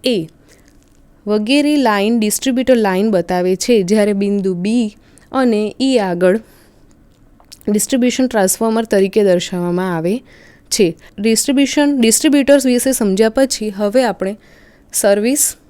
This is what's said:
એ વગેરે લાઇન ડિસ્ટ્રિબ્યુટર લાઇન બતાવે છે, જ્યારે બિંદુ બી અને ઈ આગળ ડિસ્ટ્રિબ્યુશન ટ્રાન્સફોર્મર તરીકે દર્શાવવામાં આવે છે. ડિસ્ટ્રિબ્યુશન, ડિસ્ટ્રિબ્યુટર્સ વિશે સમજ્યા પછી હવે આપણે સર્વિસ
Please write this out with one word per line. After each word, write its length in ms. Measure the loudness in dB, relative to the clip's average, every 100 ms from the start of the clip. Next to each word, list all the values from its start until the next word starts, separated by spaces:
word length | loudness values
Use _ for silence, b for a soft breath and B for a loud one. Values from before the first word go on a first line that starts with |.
એ 240 | -2 -4 -6 _ b b b b _ _ _ _ -4
વગેરે 480 | -4 0 0 2 2
લાઇન 440 | 2 0 0 0
ડિસ્ટ્રિબ્યુટર 560 | 0 -2 -2 -2 2 2
લાઇન 360 | 2 0 0
બતાવે 440 | 0 0 -2 0 -2
છે, 280 | 2 0
જ્યારે 300 | 2 0 0
બિંદુ 400 | 0 -2 -2 -2
બી 420 | -4 -2 0 -2 -6 b b b
અને 440 | -2 0 0 -4 -2
ઈ 160 | 0 0
આગળ 420 | 0 0 2 0 b b b b b _ _ _ _ _ _ -12 -4
ડિસ્ટ્રિબ્યુશન 600 | -2 0 0 0 0 -2
ટ્રાન્સફોર્મર 580 | 0 0 0 -2 -2 0
તરીકે 380 | 0 2 2
દર્શાવવામાં 720 | 2 2 -2 -6 -4 -4 -4 -4
આવે 280 | -4 -4 b b b b _
છે. 280 | 0 0 -2 b -4
ડિસ્ટ્રિબ્યુશન, 840 | 0 0 0 0 0 0 0 2
ડિસ્ટ્રિબ્યુટર્સ 640 | 2 2 2 2 4 4 4
વિશે 260 | 0 0
સમજ્યા 380 | -2 0 2 0
પછી 400 | 2 -2 -2 -8
હવે 340 | -4 -2 0
આપણે 340 | 0 -4 -6 -8 b b b b b
સર્વિસ 640 | -2 2 2 0 0 -2 -6